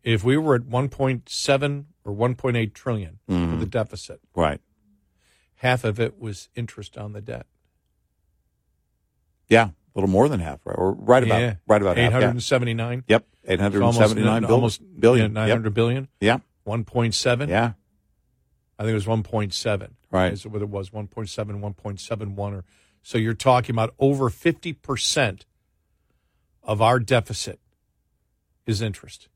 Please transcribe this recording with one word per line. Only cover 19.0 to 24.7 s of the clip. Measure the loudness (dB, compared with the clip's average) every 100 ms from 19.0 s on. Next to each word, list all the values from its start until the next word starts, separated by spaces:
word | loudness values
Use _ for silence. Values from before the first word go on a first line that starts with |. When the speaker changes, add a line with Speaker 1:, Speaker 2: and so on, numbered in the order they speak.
| 0
Speaker 1:
one | -2
point | 0 -4 -4
seven. | -4 -2 -4 -6 -18 _
Speaker 2:
Right. | 0 0
Speaker 1:
Is | -2 -8
what | -8
it | -6
was, | -8 -8
one | -10 -12
point | -10 -10
seven, | -8 -8 -8
one | -10
point | -10 -12 -12
seven | -8 -8 -8 -8
one, | -8
or | -8 -14 _ _ _
so | -6 -2
you're | -2
talking | 0 4 4 2
about | -2 -2 2
over | 0 2 -2
fifty | 0 -2 -2 -8